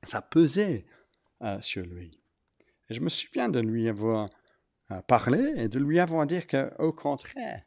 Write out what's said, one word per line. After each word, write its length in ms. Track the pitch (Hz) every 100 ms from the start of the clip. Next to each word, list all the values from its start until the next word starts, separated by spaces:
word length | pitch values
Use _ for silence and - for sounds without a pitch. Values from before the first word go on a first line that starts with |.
Ça 180 | - 110
pesait, 640 | - 160 160 170 208 120 - - _ _ _ _
euh, 180 | 113 101
sur 240 | - - 87
lui. 260 | 87 87 76 _ _ _ _ _ _ _
Et 60 | 113
je 40 |
me 100 | 160
souviens 380 | - - 269 240
de 120 | 143
lui 280 | 110 113 113
avoir, 420 | 101 110 110 104 - _ _ _ _ _
euh, 120 | 95
parlé 500 | - 120 120 151 277 277
et 120 | 113
de 120 | 120
lui 200 | 143 165
avoir 260 | 175 165 147
dit 200 | 175 -
que, 240 | 139 139 -
au 120 | 160
contraire 720 | 160 147 139 - 269 240 -